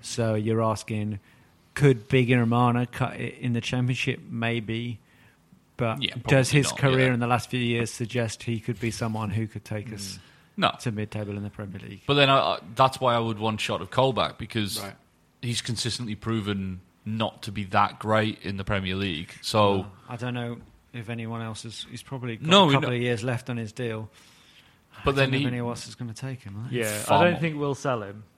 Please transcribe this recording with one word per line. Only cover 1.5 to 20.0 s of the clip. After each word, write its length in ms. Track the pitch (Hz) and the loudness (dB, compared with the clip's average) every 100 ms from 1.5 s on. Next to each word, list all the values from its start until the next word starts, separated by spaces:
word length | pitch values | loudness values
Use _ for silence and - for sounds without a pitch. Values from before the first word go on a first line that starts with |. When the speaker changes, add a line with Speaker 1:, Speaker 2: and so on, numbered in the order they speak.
| _ _ | _ _
Speaker 1:
could 320 | - 143 127 110 | 4 4 4 4
Big 220 | 131 120 | 2 6
Romana 560 | 127 117 117 123 120 123 | 4 4 4 4 2 -2
cut 320 | - 131 - | -2 -4 -4
it 200 | 120 - | -8 -6
in 140 | 127 | -2
the 60 | 117 | -2
Championship? 600 | - 127 123 123 - 120 - | -2 0 0 0 -2 -4 -6
Maybe. 720 | 120 117 117 113 113 120 113 _ _ _ _ _ - _ _ | -4 -2 -2 -2 -6 -6 -10 _ _ _ _ _ -20 _ _
But 240 | 117 117 | -2 -2
Speaker 2:
Yeah, 140 | 127 | -4
Speaker 1:
does 360 | - 117 135 127 | -6 4 4 6
Speaker 2:
probably 80 | 147 | 4
Speaker 1:
his 100 | 131 | 2
Speaker 2:
not, 80 | - | 2
Speaker 1:
career 280 | 139 131 131 | 2 4 4
Speaker 2:
yeah. 60 | |
Speaker 1:
in 40 | 123 | 4
the 60 | 120 | 2
last 240 | 123 - | 0 0
few 80 | 127 | -2
years 320 | 120 117 117 | 0 0 -2
suggest 540 | - 117 127 113 - | -4 -4 -2 -2 -4
he 160 | - 117 | -6 -4
could 180 | - 110 | -4 -4
be 140 | 117 | -4
someone 380 | 101 117 110 110 | -2 -4 -4 -2
who 180 | 98 110 | -2 -2
could 160 | 107 | -6
take 280 | - 107 101 | -8 -8 -8
us 280 | 107 98 95 - _ _ - | -10 -12 -14 -18 _ _ 0
Speaker 2:
No. 140 | 190 - | 0 0
Speaker 1:
to 100 | - | -4
mid-table 440 | 104 107 107 104 101 | -4 -6 -6 -6 -6
in 60 | |
the 80 | 101 | -8
Premier 300 | - 104 92 | -8 -12 -12
League? 220 | 113 101 - | -14 -14 0
Speaker 2:
But 80 | |
then 160 | 143 139 | 4 6
I, 60 | 135 | 6
I, 200 | 76 87 - 113 | 4 0 -4 4
that's 240 | 131 - | 4 4
why 160 | 127 120 | 2 2
I 20 | |
would 220 | 113 107 | 0 0
want 200 | 110 107 | -2 -2
shot 200 | - 101 | -2 -4
of 80 | 92 | -2
Colback, 480 | - 131 110 80 - | 2 4 4 -2 -2
because 400 | 107 117 104 110 | -6 -2 -2 -4
Speaker 1:
Right. 140 | 101 - _ _ _ _ | -8 -14 _ _ _ _
Speaker 2:
he's 200 | 123 117 | -6 -4
consistently 540 | - 113 120 104 120 | -4 -4 -4 -4 -8
proven 680 | 104 - 113 101 101 95 92 - _ | -8 -2 -2 0 -2 -4 -8 -14 _
not 380 | - 110 110 - | -8 -4 -4 -4
to 80 | - | -10
be 140 | 101 | -8
that 340 | 98 104 101 - | -2 2 2 0
great 400 | 107 110 107 - | 0 2 2 -2
in 160 | - 98 | -6 -6
the 60 | |
Premier 300 | 95 104 95 | -2 -2 -2
League. 400 | 92 98 76 87 - | -2 -2 -2 -8 -12
So 400 | - 113 104 98 | -2 4 6 4
Speaker 1:
Uh, 40 | 90 - | -2 -12